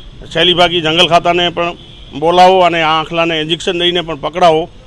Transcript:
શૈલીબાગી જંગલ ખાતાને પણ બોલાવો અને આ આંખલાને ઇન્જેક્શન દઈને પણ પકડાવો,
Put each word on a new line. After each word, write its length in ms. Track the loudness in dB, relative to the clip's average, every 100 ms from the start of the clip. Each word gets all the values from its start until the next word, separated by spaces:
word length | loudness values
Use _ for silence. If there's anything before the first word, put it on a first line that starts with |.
| -20 -20 -8
શૈલીબાગી 480 | -2 0 2 0 0
જંગલ 260 | -2 0 2
ખાતાને 420 | 2 0 0 -2
પણ 260 | -4 -6 -8 -16 -20 -18 -4
બોલાવો 400 | 0 4 6 4
અને 220 | 2 0
આ 180 | 0 -2
આંખલાને 420 | -2 -2 -2 -2
ઇન્જેક્શન 380 | -4 -4 -4 -2
દઈને 220 | -2 -2
પણ 140 | -4 -8
પકડાવો, 540 | -8 2 2 2 -2 -12